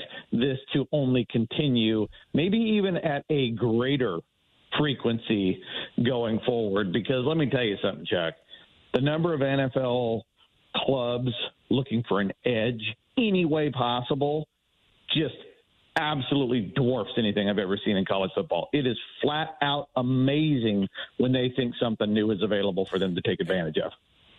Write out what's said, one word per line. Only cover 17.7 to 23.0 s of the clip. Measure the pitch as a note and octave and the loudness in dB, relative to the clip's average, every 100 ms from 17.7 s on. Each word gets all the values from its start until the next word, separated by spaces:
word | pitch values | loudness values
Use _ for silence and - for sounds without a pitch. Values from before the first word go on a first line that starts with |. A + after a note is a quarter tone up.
| G2 | -2
seen | A2+ F#2+ | 0 0
in | |
college | F#2 G2 F#2+ | 0 0 -2
football. | - F2 E2+ - | -2 -2 -2 -2
It | D3 B2+ | 0 0
is | A2 - - | -4 -10 -4
flat | D3 D3+ D#3 - | -2 -2 -4 -2
out | C#3+ C#3+ - C3 | -2 -2 -4 -2
amazing | B2 C3 C3 D3 D#3 C3+ A2+ G2+ F#2+ - - - | 2 2 4 4 2 2 2 2 0 -6 -6 0
when | B2+ | 2
they | B2+ B2 B2+ | 2 0 0
think | A#2+ - | -2 -2
something | A#2+ A2 G#2+ | -2 0 0
new | G#2+ G#2+ | 2 2
is | G2 | 0
available | G#2 G#2 G2 F2+ | 0 0 0 -2
for | F#2 | -2
them | F#2+ | 0